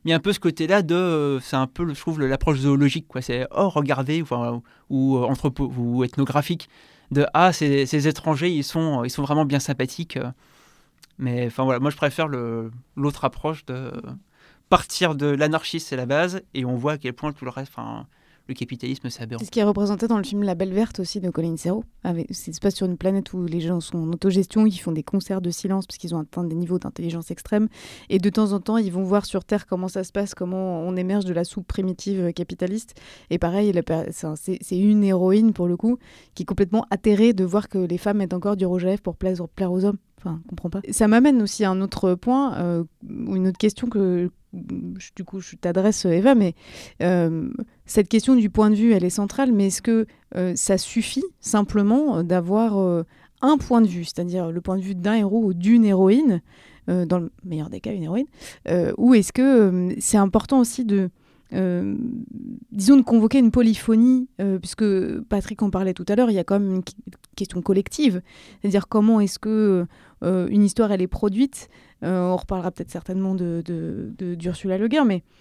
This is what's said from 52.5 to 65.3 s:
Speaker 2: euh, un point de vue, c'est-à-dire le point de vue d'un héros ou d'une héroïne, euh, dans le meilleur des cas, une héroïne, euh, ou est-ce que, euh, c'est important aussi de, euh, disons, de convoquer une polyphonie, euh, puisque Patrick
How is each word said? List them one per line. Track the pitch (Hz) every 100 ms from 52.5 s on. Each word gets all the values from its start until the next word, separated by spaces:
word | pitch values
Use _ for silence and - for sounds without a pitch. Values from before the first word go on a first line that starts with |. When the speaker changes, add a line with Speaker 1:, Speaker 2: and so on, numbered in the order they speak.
| 208 226 202
Speaker 2:
euh, | 185 170 160 _ _ -
un | 262 302
point | - 233
de | 214
vue, | 175
c'est-à-dire | 165 - 175 180 170
le | 170
point | 180 190
de |
vue | 190 185
d'un | 190
héros | 226 202 220
ou | 214
d'une | 175 185 233 214
héroïne, | 190 190 240 311 175 - - - - -
euh, | 180 170
dans | 180
le | 165 - 180
meilleur | 156 151
des | -
cas, | -
une | 202
héroïne, | 160 196 294 - - - -
euh, | 180 170 -
ou | 240
est-ce | 240 185
que, | -
euh, | 262 254 202 180 180 -
c'est | - 214
important | 196 214 - 269
aussi | 233 -
de, | 233 202 185 - _ _ -
euh, | 190 185 175 196 208 240 233 - - - - -
disons, | 208 196 277
de |
convoquer | 240 233 220 277
une | 233
polyphonie, | 240 226 214 - 226 247 254 254 -
euh, | 196 190
puisque | 180 - 214 190 - -
Patrick | -